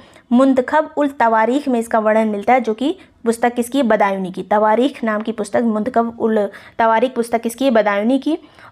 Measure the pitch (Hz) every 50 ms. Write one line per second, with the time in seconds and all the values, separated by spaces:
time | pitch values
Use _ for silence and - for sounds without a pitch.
0 | - - - - _ - 240 247 269 269 262 262 247 254 - 302 311 302 - 294
1 | 294 285 285 - 233 233 226 220 220 226 247 294 285 269 247 233 226 233 - 226
2 | 214 214 214 220 220 220 208 202 202 240 247 262 233 226 214 - 254 294 370 -
3 | - - _ _ - 233 233 233 - 247 240 247 233 240 - 277 285 220 220 208
4 | 208 196 196 196 190 180 190 - 190 190 208 214 214 214 214 220 247 285 285 -
5 | - 220 214 208 220 233 226 - 247 - - 240 247 233 214 214 208 - - 226
6 | 233 233 233 - - 226 220 214 208 196 - - - - - - 233 226 220 226
7 | 233 262 254 233 226 233 - 233 - 240 - - 269 269 233 220 208 208 202 202
8 | 208 226 269 269 269 294 320 349 - - _ - - -